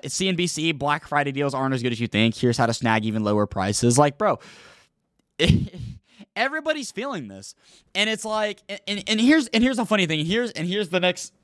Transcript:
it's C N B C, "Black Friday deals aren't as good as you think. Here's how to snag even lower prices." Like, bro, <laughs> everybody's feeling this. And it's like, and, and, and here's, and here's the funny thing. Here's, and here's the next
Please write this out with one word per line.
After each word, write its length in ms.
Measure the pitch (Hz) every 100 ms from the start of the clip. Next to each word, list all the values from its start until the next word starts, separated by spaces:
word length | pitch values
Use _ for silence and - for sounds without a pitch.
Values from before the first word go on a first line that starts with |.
it's 100 | 135
C 140 | - 190
N 80 | 175
B 100 | 175
C, 240 | 156 165
"Black 380 | 143 143 147 -
Friday 240 | 147 143
deals 200 | 135 143
aren't 220 | 135 135
as 80 | 131
good 80 | 123
as 80 | 113
you 80 | 117
think. 300 | 104 113 -
Here's 220 | 123 120
how 80 | 117
to 80 |
snag 300 | 117 117 110
even 200 | 110 110
lower 220 | 104 104 101
prices." 520 | 98 95 107 120 120
Like, 200 | 147 143
bro, 200 | 208 131 - - - - _ _ _ _ _ -
<laughs> 960 | 165 - - 180 - - _ - - 202
everybody's 540 | 262 311 311 302 240
feeling 380 | 240 269 202 107
this. 260 | 95 - - _ _ _
And 160 | 190 214
it's 140 | 220
like, 380 | 220 214 214 196 -
and, 120 | 202 -
and, 180 | 202 196
and 140 | 214
here's, 280 | 240 311 233
and 140 | 226
here's 160 | 247 254
the 80 | 190
funny 200 | 214 170
thing. 180 | 156
Here's, 260 | 165 220 240
and 160 | - 175
here's 220 | 202 175
the 100 | 185
next 320 | 180 175 - _